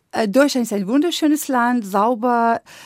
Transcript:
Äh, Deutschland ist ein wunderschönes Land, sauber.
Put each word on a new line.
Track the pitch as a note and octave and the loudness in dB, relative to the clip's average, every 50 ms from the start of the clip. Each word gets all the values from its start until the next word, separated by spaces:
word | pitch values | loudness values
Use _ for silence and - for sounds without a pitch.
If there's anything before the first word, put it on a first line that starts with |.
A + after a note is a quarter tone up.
| _ _ | _ _
Äh, | - - A3+ G3+ | -6 -4 -4 0
Deutschland | F#3+ C4 C#4+ C#4 - C4 A#3 | 2 2 2 2 2 -2 -4
ist | A3+ G#3+ | -2 -4
ein | G3 F#3+ F3+ | -4 -4 0
wunderschönes | A#3+ C#4+ D4+ F4 D#4+ - E4 D4 D4+ D4 - - | 0 0 0 0 -2 -2 0 0 0 0 -2 -2
Land, | C4 B3 A#3 A#3+ B3 B3 G#3 | -2 0 0 0 0 -2 -4
sauber. | F#3+ F#3+ G3 G3+ A#3 B3+ G#3+ A3+ B3 A#3+ A#3 A#3 A#3 A#3 - _ - - - - | -2 -2 0 0 0 0 0 0 0 0 2 2 2 0 -2 _ -12 -20 -20 -20